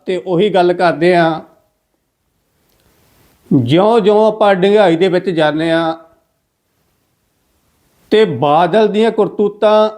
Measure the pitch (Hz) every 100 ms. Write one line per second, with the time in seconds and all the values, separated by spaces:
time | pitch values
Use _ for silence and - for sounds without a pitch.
0 | - 180 190 170 208 180 180 180 175 147
1 | 175 175 165 156 - _ _ _ _ _
2 | _ _ _ _ _ _ _ _ _ _
3 | _ _ _ _ - 139 117 165 214 233
4 | 202 208 214 214 208 190 196 208 190 165
5 | 190 175 180 160 151 151 165 165 165 165
6 | - _ _ _ _ _ _ _ _ _
7 | _ _ _ _ _ _ _ _ _ _
8 | _ 214 214 123 147 151 175 208 214 202
9 | 226 220 190 - 202 208 214 214 214